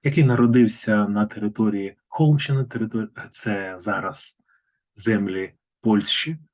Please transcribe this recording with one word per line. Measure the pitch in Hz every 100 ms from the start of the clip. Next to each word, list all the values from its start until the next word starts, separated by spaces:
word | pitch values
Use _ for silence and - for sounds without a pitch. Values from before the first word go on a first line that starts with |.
який | 143 160
народився | 135 120 120 123 110 - - 107 104
на | 104
території | 107 - 104 104 110 101 98 _ _
Холмщини, | - 151 147 - 135
територ-, | 120 117 110 113 110 - -
це | - 113 101 95 92
зараз | 98 98 95 - - _ _ _ _ _ _
землі | - 110 104 98 95 95 _ _ _
Польщі | 110 104 101 - 151 160 _